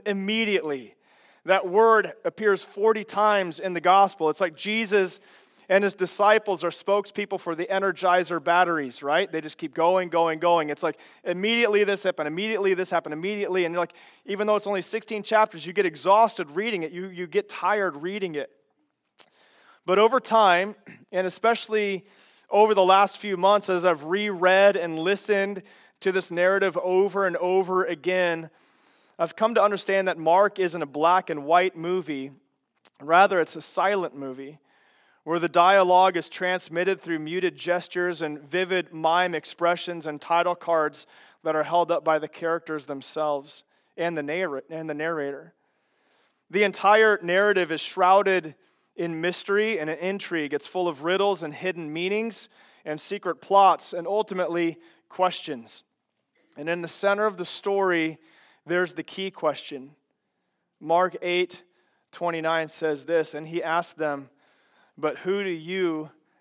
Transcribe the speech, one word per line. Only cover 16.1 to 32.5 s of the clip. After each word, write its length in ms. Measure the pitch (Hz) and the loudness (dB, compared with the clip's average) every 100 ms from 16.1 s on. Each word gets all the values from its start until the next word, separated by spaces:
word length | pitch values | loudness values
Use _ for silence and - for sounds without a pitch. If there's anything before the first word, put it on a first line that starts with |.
| 202 226 - 151 | 6 4 0 -6
reading 300 | 151 226 202 | -4 -4 -4
it. 100 | 156 | -6
You, 140 | 175 190 | -8 -12
you 180 | 175 175 | -10 -4
get 220 | 196 202 | -4 -4
tired 540 | - 180 208 185 143 | -4 -2 0 -2 -4
reading 320 | 175 208 185 | -8 -6 -6
it. 160 | 147 - _ _ _ _ _ _ _ - _ _ _ _ _ | -6 -8 _ _ _ _ _ _ _ -20 _ _ _ _ _
But 140 | - 190 | 0 4
over 220 | 220 254 | 4 2
time, 540 | - 226 202 175 202 214 - | 2 4 6 4 2 -8 -20
<clears throat> 200 | - _ | -20 _
and 140 | 185 185 | -4 -2
especially 800 | - 226 226 - 214 202 190 - _ _ _ _ | 0 0 0 -2 -2 -2 -4 -10 _ _ _ _
over 240 | 202 214 | 4 6
the 100 | 202 | 6
last 340 | 185 190 196 - | 6 6 4 0
few 180 | 208 185 | -6 0
months, 340 | 190 208 196 | 4 2 2
as 160 | 180 180 | 0 2
I've 180 | 156 | 0
reread 720 | 151 196 208 185 185 190 202 196 | -2 -2 -2 2 4 6 6 4
and 220 | 170 160 | -2 -4
listened 640 | 170 202 - 202 196 190 - _ _ _ | -2 -2 0 0 -2 -6 -14 _ _ _
to 100 | 190 | -2
this 200 | 185 175 | -2 -2
narrative 460 | 170 180 196 196 170 | 0 2 4 0 0
over 440 | 185 185 196 196 190 | 0 2 2 0 -2
and 100 | 170 | 0
over 480 | 180 190 180 185 | 0 0 2 0
again, 640 | 180 160 175 185 180 165 160 _ _ _ _ _ _ - | 0 -2 -2 0 0 -2 -8 _ _ _ _ _ _ -6
I've 160 | 165 - | -6 0
come 180 | 226 | 2
to 80 | 226 | 4
understand 460 | 202 196 - 196 185 | 2 0 0 0 0
that 100 | 165 | -2
Mark 400 | 160 175 202 196 | 2 4 4 2
isn't 240 | 180 170 | -4 -2
a 40 | 143 | -6
black 440 | 147 160 185 180 | 0 4 4 0
and 140 | 151 | -6
white 320 | 143 175 185 165 | 2 4 4 -2
movie. 560 | 165 185 156 139 135 135 _ | -4 -4 -4 -8 -10 -16 _